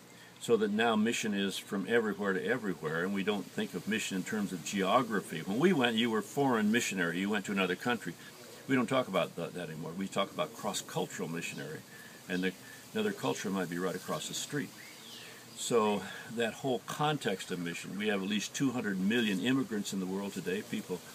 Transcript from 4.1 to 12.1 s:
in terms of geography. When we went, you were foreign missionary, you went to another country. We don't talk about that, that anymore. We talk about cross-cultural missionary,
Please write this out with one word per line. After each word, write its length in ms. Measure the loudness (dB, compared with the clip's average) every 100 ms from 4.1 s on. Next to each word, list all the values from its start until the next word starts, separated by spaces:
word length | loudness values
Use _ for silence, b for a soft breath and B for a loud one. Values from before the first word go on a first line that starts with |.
| -2
in 60 |
terms 300 | -2 -2 -2
of 120 | -4 -4
geography. 760 | 0 4 4 4 -2 -2 -6 -2
When 140 | 4
we 120 | 6
went, 260 | 6 4 4
you 120 | 2
were 140 | 2
foreign 480 | -2 2 4 4 4
missionary, 480 | 4 2 0 0 2
you 100 | 0
went 160 | 0 0
to 60 |
another 240 | 0 2 2
country. 400 | 0 -2 -4 -10 B B B B 0
We 60 |
don't 160 | 2 4
talk 180 | 2 2
about 280 | 2 0 -2
that, 180 | -6
that 160 | -6 -8
anymore. 220 | -8 -8 -6
We 120 | -4
talk 240 | -2 -2
about 240 | -2 -4 -4
cross-cultural 720 | -4 -4 -4 -4 -4 -4 -4
missionary, 520 | -4 -6 -8 -8 -10 -12 B B